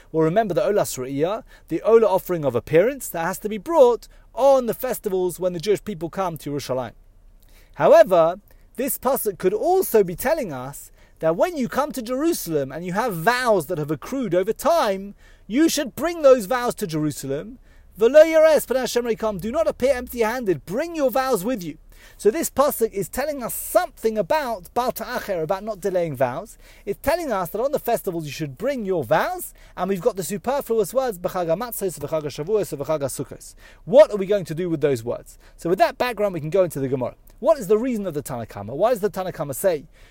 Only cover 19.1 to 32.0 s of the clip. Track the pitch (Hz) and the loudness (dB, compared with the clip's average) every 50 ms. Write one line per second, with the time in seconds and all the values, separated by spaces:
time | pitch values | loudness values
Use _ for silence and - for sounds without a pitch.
19.1 | 226 - 220 214 208 180 156 220 254 330 311 302 - - 247 269 262 247 254 - | -4 -2 -2 -4 -4 -4 -6 -4 -2 -2 -2 -2 -2 0 0 0 0 0 -4 -8
20.1 | - 240 220 214 240 262 240 190 170 131 - - 185 262 330 349 339 311 277 254 | -4 -2 -2 0 0 -2 -2 -2 -2 -2 -4 -6 -4 -4 -4 -4 -2 0 0 0
21.1 | 208 269 262 262 254 180 175 240 262 202 175 156 - - - - - - - - | 2 0 0 0 0 0 0 -4 -4 -4 -6 -10 -12 -14 -20 -20 -20 -20 -20 -20
22.1 | - - - 202 226 339 277 - - - 277 285 - - - - - 202 180 - | -18 0 2 2 2 2 -4 -2 0 2 2 2 2 0 -2 -2 -2 -6 -6 -4
23.1 | - 254 277 311 285 277 233 226 - - - - - 330 359 285 - - - 226 | -6 -6 -4 -4 -6 -6 -8 -8 -8 -10 -10 0 0 0 0 0 -8 -4 -4 -2
24.1 | 220 214 185 - 294 311 285 240 226 185 170 - - 240 247 240 - - 214 220 | -2 -2 0 0 0 -2 0 -4 -6 -8 -10 -6 -4 -2 -2 -2 -6 -6 -10 -8
25.1 | 247 240 - - 190 165 160 156 196 190 208 220 214 - 202 202 180 180 170 160 | -6 -6 -4 -4 -4 -4 -2 -2 -4 -4 -4 -8 -8 -4 -4 -2 0 0 -2 -2
26.1 | 139 120 135 120 127 160 208 - - - - - - - - 208 208 - - 269 | 0 0 0 0 0 -6 -10 -12 -18 -20 -20 -20 -20 -12 -8 -8 -8 -4 0 -2
27.1 | 330 349 339 277 214 190 180 165 - 190 170 - 196 - - 233 233 180 - 196 | 0 0 -2 -4 -2 -2 -4 -2 -2 -2 0 0 -2 -2 0 0 -2 0 -2 -4
28.1 | 170 170 156 143 120 - 156 143 127 - 214 277 285 247 208 185 190 165 127 107 | -6 -6 -8 -8 -8 -8 -8 -8 -8 -4 -4 -4 -4 -4 -4 -2 -2 -2 2 2
29.1 | 156 175 240 330 370 359 - - - - - - - 170 185 190 202 180 160 220 | 2 2 2 0 -4 -8 -10 -14 -16 -20 -20 -18 -8 -6 -4 -2 -2 0 0 -2
30.1 | 196 196 170 - 208 185 - 233 277 277 - - 226 226 196 - 214 262 262 247 | -2 -2 -6 -6 -6 -4 -4 -2 -2 -2 -2 0 0 0 0 0 0 0 0 0
31.1 | 190 175 180 170 - 185 180 160 165 196 247 240 - - 202 185 151 147 | -4 -4 -6 -6 -4 -2 -2 0 -2 -2 -2 -8 -6 -6 -6 -6 -4 -6